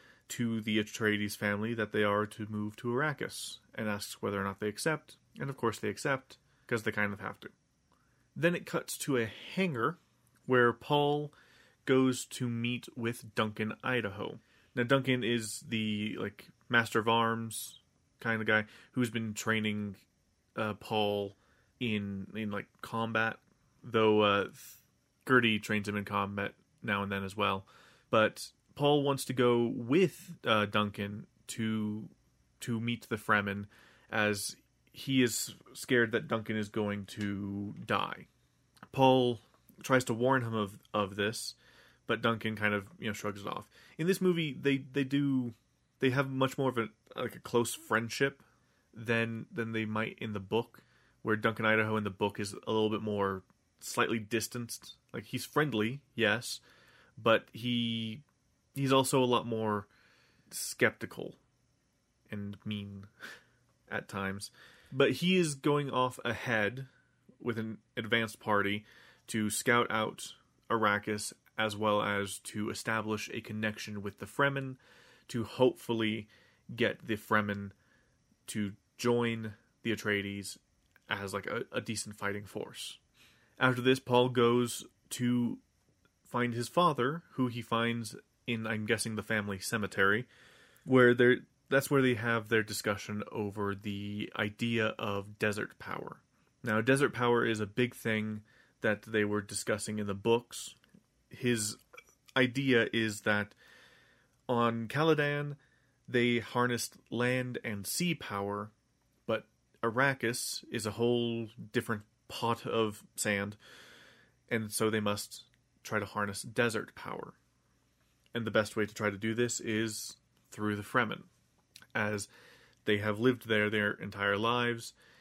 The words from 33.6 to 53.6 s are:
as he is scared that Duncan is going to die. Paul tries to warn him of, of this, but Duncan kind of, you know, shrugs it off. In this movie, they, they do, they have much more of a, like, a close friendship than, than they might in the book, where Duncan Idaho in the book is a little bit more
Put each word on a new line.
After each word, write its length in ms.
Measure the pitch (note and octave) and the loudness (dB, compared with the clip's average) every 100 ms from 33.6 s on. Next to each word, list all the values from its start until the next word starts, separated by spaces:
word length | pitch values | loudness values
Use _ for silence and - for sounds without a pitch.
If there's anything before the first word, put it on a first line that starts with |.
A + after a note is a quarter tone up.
| G2+ - - _ - | -8 -16 -20 _ -4
as 460 | A2 G#2 G2+ - - _ _ _ | 0 2 2 -4 -10 _ _ _
he 320 | - - C3+ | -10 0 4
is 320 | A#2+ - - - - | 4 2 -6 -10 -18
scared 400 | - - B2 A2+ | -10 2 4 4
that 160 | A2+ - | 2 0
Duncan 280 | A2+ A2 A2 | -4 -2 -4
is 120 | G#2 | -2
going 380 | A2+ G#2 G2+ G2 | -2 -2 -4 -8
to 680 | - G2+ G2 G2+ G2+ G2+ - | -6 -4 -4 -6 -6 -8 -8
die. 440 | A#2 G#2 - - - _ _ _ _ _ - | -2 -2 -2 -8 -16 _ _ _ _ _ -6
Paul 480 | C#3 C3 C3 B2 A#2 _ _ _ - | 4 6 6 4 -2 _ _ _ -10
tries 220 | - C3 | 2 2
to 100 | - | 2
warn 280 | A2+ B2+ C3 | 0 4 2
him 120 | A#2 | 2
of, 240 | A2+ G2+ G2+ _ | -2 -4 -6 _
of 220 | G#2+ G2 G2+ | -2 -2 -2
this, 400 | G#2 A#2+ - - _ - - _ - | -2 -4 -10 -14 _ -20 -20 _ -4
but 160 | A#2 | 0
Duncan 320 | A#2+ A2 A2 | 0 0 -4
kind 180 | G#2 G#2 | -2 0
of, 140 | G#2 G2 - | 0 -4 -10
you 80 | A2+ | -8
know, 40 | |
shrugs 280 | G2+ G#2 G2 | -6 -6 -8
it 80 | G2 | -8
off. 200 | - - - - - | -10 -12 -20 -14 -4
In 80 | E3+ | 0
this 140 | F#3 | 2
movie, 320 | F#3 E3+ D#3 | 2 2 0
they, 320 | B2+ C#3 C3+ C#3 | -2 0 0 0
they 100 | C#3+ | -2
do, 520 | C3 C#3 C#3 C3 A#2+ - _ _ _ - | 0 2 2 0 -2 -8 _ _ _ -2
they 120 | C3 | 2
have 200 | C3 C3+ | 2 0
much 260 | C3 C3 - | 0 0 0
more 120 | C3 | 0
of 100 | A#2 | 0
a, 80 | A2 - - - | -4 -6 -14 -6
like, 180 | A#2+ | -6
a 60 | A2+ | -8
close 340 | - A#2+ A#2 | 0 0 0
friendship 680 | - - A2 A#2 - C#3 - _ _ _ _ _ | -4 0 0 0 0 -2 -2 _ _ _ _ _
than, 520 | - A2+ A#2 A2+ A2+ - | -10 -2 0 0 -4 -8
than 220 | - A2+ | -6 -4
they 140 | A2 G#2+ | -4 -2
might 320 | A2 A2+ - | -2 -4 -6
in 140 | A2 | -8
the 40 | G#2 | -6
book, 460 | F#2+ A2 - - _ _ _ _ | -2 -2 -2 -8 _ _ _ _
where 120 | A#2 | -2
Duncan 320 | G#2+ A2+ A2 A2 | 2 2 2 4
Idaho 300 | A2 G#2+ A2 | 4 4 0
in 80 | |
the 60 | G#2 | -2
book 280 | F#2+ G#2 G2+ | -2 -2 -2
is 140 | G2+ | -6
a 180 | - - | -6 -2
little 200 | A2 G#2+ | 0 2
bit 120 | G#2 | 0
more 400 | G#2+ G#2 G2 F#2+ - _ | -2 0 0 -2 -10 _